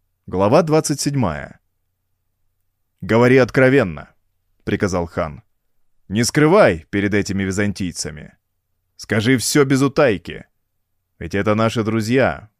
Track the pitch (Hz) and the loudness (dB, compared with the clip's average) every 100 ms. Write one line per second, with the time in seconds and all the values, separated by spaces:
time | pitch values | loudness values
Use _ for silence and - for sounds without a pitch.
0 | _ _ - 92 101 147 160 156 - 143 | _ _ -8 -2 4 4 4 0 0 -4
1 | 151 139 101 73 - - _ _ _ _ | -4 -2 -2 -4 -12 -20 _ _ _ _
2 | _ _ _ _ _ _ _ _ _ _ | _ _ _ _ _ _ _ _ _ _
3 | 95 113 123 131 120 143 131 139 98 73 | -2 2 4 4 4 2 4 4 0 -6
4 | - _ _ _ _ _ - 104 101 90 | -16 _ _ _ _ _ -6 -4 -2 -2
5 | 85 - 80 67 _ _ _ _ _ _ | -4 -6 -6 -8 _ _ _ _ _ _
6 | - 101 120 156 151 208 147 80 - 101 | -6 -4 -2 2 4 4 4 2 -4 -4
7 | 98 104 98 98 95 95 104 92 90 - | 0 -2 -2 -4 -4 -2 -4 -4 -8 -8
8 | - 73 - _ _ _ _ _ _ - | -12 -14 -20 _ _ _ _ _ _ -20
9 | - 107 110 131 - 147 135 135 139 - | -6 -2 2 0 2 2 2 2 0 2
10 | 143 92 - 104 - _ _ _ _ _ | 0 0 -6 -16 -20 _ _ _ _ _
11 | _ - 85 98 104 107 113 123 107 113 | _ -16 -8 -4 0 0 0 0 -2 -2
12 | 107 131 107 69 - _ | 0 0 0 -2 -12 _